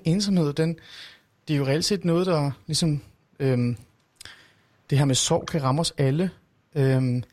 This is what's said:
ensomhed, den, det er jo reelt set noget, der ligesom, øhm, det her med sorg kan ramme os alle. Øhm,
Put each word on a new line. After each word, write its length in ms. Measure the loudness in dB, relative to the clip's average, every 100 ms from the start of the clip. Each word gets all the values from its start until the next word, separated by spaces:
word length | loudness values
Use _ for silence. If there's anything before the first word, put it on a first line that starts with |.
| 0
ensomhed, 480 | 0 2 2 2
den, 260 | 0 -2 -4 -12 -20 -20 -20 _ _ -4
det 60 |
er 40 | 0
jo 80 | 0
reelt 200 | 0 0
set 200 | -2 0
noget, 220 | 0 2
der 240 | 0 0 -4 -6
ligesom, 340 | -2 0 -2 -6 _ _ -4
øhm, 380 | 0 2 0 -4 -10 _ _ -20 -20 -20 -20 _ _ _ -2
det 80 | 2
her 80 | 2
med 100 | 2
sorg 320 | 0 -2 -2
kan 160 | -2
ramme 180 | 0 0
os 120 | -2 0
alle. 320 | 0 0 -2 -4 _ _ _ 0
Øhm, 480 | 2 2 0 -2 -6